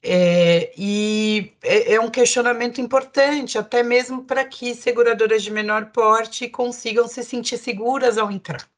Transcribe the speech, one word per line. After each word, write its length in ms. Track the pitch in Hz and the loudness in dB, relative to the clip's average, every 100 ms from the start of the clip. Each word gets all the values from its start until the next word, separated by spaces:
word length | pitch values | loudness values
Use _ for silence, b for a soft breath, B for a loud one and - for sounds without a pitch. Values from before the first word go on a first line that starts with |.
É, 680 | - 180 175 175 170 170 165 - | 2 4 4 6 4 4 0 -6
e 720 | 202 208 214 214 214 214 185 _ | -4 -2 0 0 0 0 -4 _
é, 340 | 123 135 233 214 | 0 2 4 2
é 40 | |
um 100 | 233 | 2
questionamento 680 | 247 240 254 240 233 240 240 | 2 2 2 0 0 -2 -4
importante, 800 | 240 269 262 - 277 294 247 220 | 0 0 0 2 2 2 -4 -6
até 260 | 208 240 | -2 0
mesmo 400 | 240 247 254 254 | 2 0 0 -10
pra 220 | 262 262 262 | -4 -4 -4
que 280 | - 247 | -6 -8
seguradoras 680 | 240 - 233 233 214 220 220 | -4 -4 0 0 2 2 0
de 80 | 208 | -2
menor 360 | 214 208 214 214 | -6 -2 -4 -4
porte 600 | - 220 220 220 - 240 | 0 2 2 0 -8 -10
consigam 580 | - 247 240 233 220 233 | -4 -6 -4 -4 -2 -2
se 160 | - | -4
sentir 360 | 240 247 233 247 | -8 -6 -6 -8
seguras 600 | - 196 226 269 254 220 | -8 -6 -4 0 0 0
ao 140 | 214 | -2
entrar. 340 | 196 - 151 - | -6 -10 -14 -14